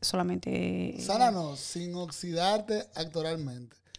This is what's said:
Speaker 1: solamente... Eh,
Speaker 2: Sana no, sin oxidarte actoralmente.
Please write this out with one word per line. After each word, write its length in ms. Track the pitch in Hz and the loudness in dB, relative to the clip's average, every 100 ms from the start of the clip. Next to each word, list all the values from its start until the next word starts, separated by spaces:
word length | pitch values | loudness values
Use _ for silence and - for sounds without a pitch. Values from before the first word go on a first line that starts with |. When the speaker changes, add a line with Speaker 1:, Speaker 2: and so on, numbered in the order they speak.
Speaker 1:
solamente... 960 | - 185 180 180 190 185 180 180 180 - | 0 2 2 0 0 0 0 0 -2 -2
Eh, 40 | |
Speaker 2:
Sana 300 | 190 - 247 | 0 6 6
no, 240 | - 156 139 | 4 -2 -4
sin 400 | - 170 175 175 | -6 -6 -6 -6
oxidarte 920 | 175 - 175 165 185 214 208 208 - - | -6 -6 -4 2 4 4 2 -2 -2 -6
actoralmente. 800 | 160 160 160 165 143 123 120 - _ | -4 -2 -2 -2 -4 -8 -12 -18 _